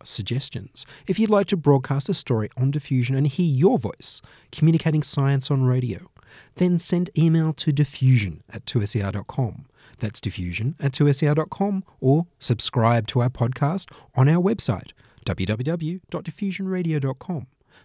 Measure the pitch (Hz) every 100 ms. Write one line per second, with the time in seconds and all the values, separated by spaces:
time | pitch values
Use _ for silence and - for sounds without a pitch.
0 | - - 95 120 - - 98 - - -
1 | - 196 214 208 196 185 143 139 127 139
2 | - - - 113 107 - 131 147 - 131
3 | 120 135 147 - 175 131 180 262 101 -
4 | - - - - _ - 156 160 165 151
5 | 143 - 139 139 127 139 127 127 127 87
6 | 90 _ _ - _ - 180 175 - 175
7 | 175 - 165 160 160 151 - 143 147 -
8 | 131 123 98 76 - - - 120 101 107
9 | 98 98 - - 113 - - _ - -
10 | 110 - 104 95 87 87 117 170 143 -
11 | 147 143 147 151 156 - 202 190 - _
12 | 131 147 170 _ - 113 - 123 113 117
13 | 107 127 123 - 120 131 143 185 - -
14 | _ - 135 165 185 226 - 95 - _
15 | _ _ - 82 92 110 127 170 156 180
16 | _ - - - 202 180 190 185 170 156
17 | 135 131 - 165 - _ _ _